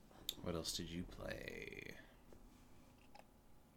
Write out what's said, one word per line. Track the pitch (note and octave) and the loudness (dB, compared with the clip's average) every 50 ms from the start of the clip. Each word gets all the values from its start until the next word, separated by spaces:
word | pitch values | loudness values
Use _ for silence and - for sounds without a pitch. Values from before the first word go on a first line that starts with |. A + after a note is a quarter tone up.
| - - - - - - - - - | -10 -12 -12 0 2 2 2 4 6
What | F#2 E2+ | 6 6
else | E2 D#2 - - | 8 8 6 6
did | - F2 E2 | 6 4 4
you | E2+ F2 F2+ | 4 2 2
play? | - - - - - - - - - G1+ G1+ - - G1+ - - - - - - - - - - - - - - - - - - - - - - - - - - - - - - - - - - - - - - - - | 2 0 0 0 2 2 2 2 0 0 0 0 0 0 -2 -2 -2 -4 -4 -8 -10 -14 -14 -12 -12 -10 -10 -10 -12 -12 -14 -12 -12 -12 -12 -12 -12 -14 -14 -14 -14 -12 -12 -14 -14 -16 -16 -14 -14 -14 -14 -14 -16 -16